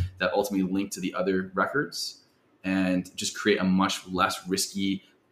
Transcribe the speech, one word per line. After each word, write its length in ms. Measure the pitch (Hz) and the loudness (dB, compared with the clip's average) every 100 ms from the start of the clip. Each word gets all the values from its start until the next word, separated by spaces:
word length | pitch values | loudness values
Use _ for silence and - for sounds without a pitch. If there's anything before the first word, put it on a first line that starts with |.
| - - | -4 -2
that 120 | 95 | 0
ultimately 360 | 95 101 101 92 | 0 0 0 0
link 200 | 98 101 | 0 -2
to 100 | - | -4
the 140 | 90 | -4
other 360 | - 95 95 92 | -2 0 0 0
records 720 | 92 95 139 151 - - - _ _ _ _ | 0 0 0 -4 -6 -10 -10 _ _ _ _
and 520 | 95 95 92 92 92 - | -2 2 2 2 -2 -6
just 180 | 101 | -6
create 260 | - 107 101 | 0 2 4
a 40 | |
much 420 | 95 92 98 - 92 | 4 4 4 0 -4
less 380 | 90 92 - 90 | 0 0 0 -4
risky, 580 | 95 - 98 98 98 - _ _ | -2 -2 -2 -2 -2 -6 _ _